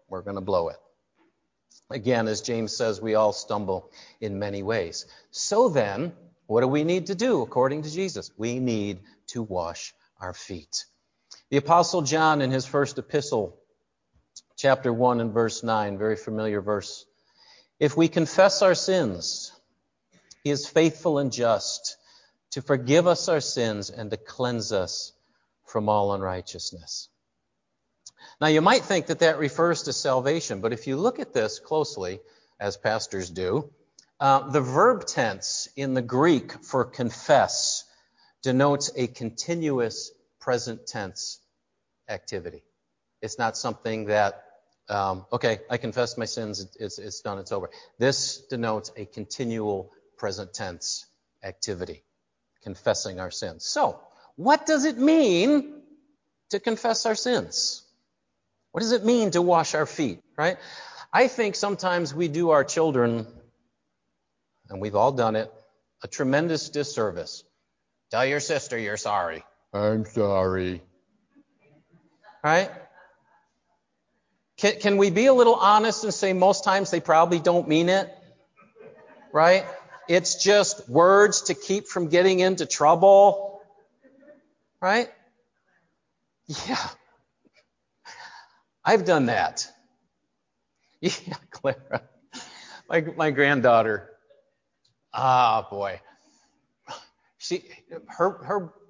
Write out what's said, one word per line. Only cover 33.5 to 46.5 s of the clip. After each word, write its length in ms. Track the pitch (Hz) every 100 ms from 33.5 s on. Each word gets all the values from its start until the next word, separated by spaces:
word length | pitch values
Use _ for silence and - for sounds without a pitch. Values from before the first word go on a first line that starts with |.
| 123 151 _ _ _ _ -
uh, 320 | 139 139 -
the 100 | 143
verb 460 | 127 135 220 226 -
tense 600 | - 117 98 - - - -
in 180 | 139
the 80 | 131
Greek 640 | 117 127 165 143 - -
for 200 | - 131
confess 1000 | 117 - 120 - - 139 95 - - - - _ _ _ _ _
denotes 480 | 135 131 143 143 143 -
a 100 | 120
continuous 1040 | - 117 - - 170 160 135 113 - - - _ _
present 460 | - 120 120 113 -
tense 520 | 117 95 - - - _ _ _ _ _ _ -
activity. 560 | 104 - 98 85 76 _ _ _ _ _ _
It's 180 | 113 -
not 180 | 113 110
something 500 | 123 110 113 110 104
that, 380 | 104 101 98 - _ _ _ -
um, 360 | 104 98 95 95
"Okay, 280 | 123 123 107 -
I 60 | 120
confess 400 | 120 117 120 -
my 80 |
sins, 420 | 113 - 107